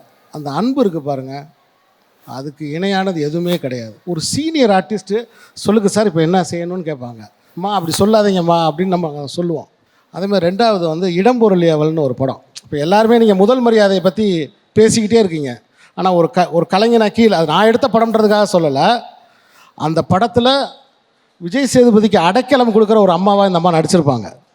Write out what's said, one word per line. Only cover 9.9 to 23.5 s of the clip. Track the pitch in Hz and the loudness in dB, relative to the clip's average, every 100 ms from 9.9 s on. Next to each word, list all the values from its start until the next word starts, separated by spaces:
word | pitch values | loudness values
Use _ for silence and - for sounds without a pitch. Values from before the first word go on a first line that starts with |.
| _ _ | _ _
அதே | 160 196 | -10 -2
மாதிரி | 196 170 190 | 0 0 0
ரெண்டாவது | 233 196 170 | 0 0 -2
வந்து | 160 190 | -4 -2
இடம்பொருள் | 170 208 247 220 180 | 0 2 2 2 4
ஏவல்னு | 170 151 156 160 | 2 2 0 0
ஒரு | 135 | -4
படம். | 120 135 - _ - | -2 -4 -6 _ -20
இப்போ | - 147 | -10 -6
எல்லாருமே | 156 208 226 233 | 0 2 4 4
நீங்க | 226 | 4
முதல் | 190 202 262 | 4 2 2
மரியாதையை | 233 220 202 190 | 2 2 2 2
பத்தி | 180 202 208 170 131 _ _ | 0 0 -2 -2 -6 _ _
பேசிக்கிட்டே | 214 220 226 208 226 | 2 2 2 0 2
இருக்கீங்க, | 196 160 135 120 _ _ _ | 2 -2 -6 -10 _ _ _
ஆனா | - 185 | -4 0
ஒரு | 175 160 | 2 0
க-, | 180 160 | 0 0
ஒரு | 170 165 | -2 0
கலைஞனா | 190 233 233 208 | 0 2 2 2
கீழே, | 220 226 | 2 2
அது | 170 156 | 2 0
நான் | 165 220 | 2 2
எடுத்த | 240 254 | 2 0
படம்ன்றதுக்காக | 220 226 220 214 208 202 | 0 0 2 2 2 2
சொல்லல, | 180 156 135 185 233 - - _ _ _ _ _ | 0 0 0 0 0 -6 -20 _ _ _ _ _
அந்த | - 151 160 - | -8 -4 -4 -2
படத்துல | 180 233 240 247 277 - - _ _ _ _ _ - | -2 0 0 0 0 -4 -12 _ _ _ _ _ -14
விஜய் | 175 233 262 | -6 -4 0
சேதுபதிக்கு | 262 240 214 214 185 | 4 4 4 4 2
அடைக்கலம் | 170 226 247 269 240 | 2 0 0 2 2
கொடுக்குற | 208 208 220 | 2 4 4
ஒரு | 190 | 4
அம்மாவா | 165 202 202 | 2 2 2
இந்த | 196 | 2